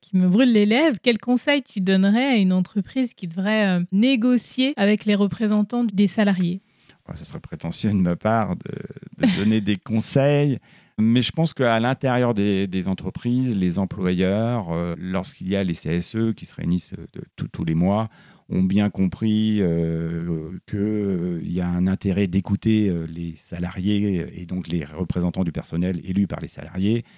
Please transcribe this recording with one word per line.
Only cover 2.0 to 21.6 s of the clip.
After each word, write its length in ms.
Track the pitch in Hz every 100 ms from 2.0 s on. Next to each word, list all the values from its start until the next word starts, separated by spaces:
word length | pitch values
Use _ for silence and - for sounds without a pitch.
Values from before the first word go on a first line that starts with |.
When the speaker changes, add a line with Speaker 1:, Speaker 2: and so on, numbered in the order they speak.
| 196 220
Speaker 1:
à 120 | 277 240
une 180 | 190
entreprise 580 | 185 180 208 180 262 254
qui 160 | - 175
devrait, 380 | 165 190 214 202
euh, 180 | 180 180
négocier 800 | 190 247 269 247 247 - - 262 294
avec 260 | 202 214
les 100 | 214
représentants 680 | 202 202 - 214 208 208 240
des 220 | 240 190 202
salariés ? 560 | - 202 185 175 190 - _ _ _ -
Speaker 2:
Ouais, 100 | 80
ce 80 | 80
serait 140 | 80
prétentieux 500 | - 80 85 85 110
de 60 | 101
ma 200 | 90 87
part 400 | 107 113 98 90
de, 680 | - - - - - - 254
de 100 | 175
Speaker 1:
<laughs> 80 |
Speaker 2:
donner 160 | 104 110
des 160 | 107 101
conseils, 840 | - 110 - 139 139 147 147 120 - - _ -
mais 220 | 110 120
je 120 | 120
pense 200 | - 160
qu'à 260 | - 123 113
l'intérieur 520 | 120 131 135 123 123
des, 340 | 107 101 98 98
des 220 | 92 92
entreprises, 680 | 95 95 - 120 123 127 104
les 200 | 92 87
employeurs, 920 | 95 - 92 90 92 101 117 120 87
euh, 240 | 82 85 85
lorsqu'il 520 | 92 92 92 - 92
y 80 | 98
a 80 |
les 100 | 95
C 160 | 82 -
S 260 | 85 87 110
E 160 | 113
qui 140 | 110 -
se 80 |
réunissent, 400 | - 82 87 -
euh, 120 | - 82
de, 100 | - - -
tous, 120 | -
tous 160 | -
les 100 | 85
mois, 340 | 80 90 101 110 - - - _
ont 140 | 87
bien 280 | 92 98 104
compris, 720 | - 95 - 110 107 110 107
euh, 960 | 90 85 82 82 82 82 85 82 78 90 -
que, 100 | 101
euh, 640 | 104 107 101 92 87 85
il 100 | 80
y 100 | 87